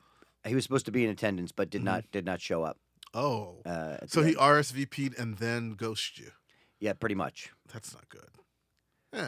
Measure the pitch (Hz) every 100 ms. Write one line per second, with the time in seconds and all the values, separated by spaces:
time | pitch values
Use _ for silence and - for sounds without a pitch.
0 | _ _ _ _ 107 131 - 139 - 117
1 | 113 98 107 92 85 - 95 101 95 92
2 | - 101 90 90 - 85 78 - _ _
3 | - 113 143 113 98 87 87 85 80 71
4 | - 165 156 160 139 147 143 127 139 -
5 | 135 123 117 107 117 120 117 98 113 107
6 | - - 58 - _ _ _ - 104 95
7 | - 98 73 - - - - 110 - -
8 | - - - - _ _ _ _ _ _
9 | _ -